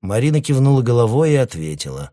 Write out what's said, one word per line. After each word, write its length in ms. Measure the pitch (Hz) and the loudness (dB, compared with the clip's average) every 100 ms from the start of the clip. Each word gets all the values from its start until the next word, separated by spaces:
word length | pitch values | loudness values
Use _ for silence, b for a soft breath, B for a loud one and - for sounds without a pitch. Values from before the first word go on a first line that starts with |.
Марина 400 | 95 107 139 151 | -4 -2 0 0
кивнула 400 | 147 135 139 135 | 0 2 4 4
головой 500 | 120 120 113 127 160 | 2 2 2 2 2
и 40 | 147 | 2
ответила 760 | 123 82 78 76 71 67 69 | 0 -4 -10 -10 -12 -12 -14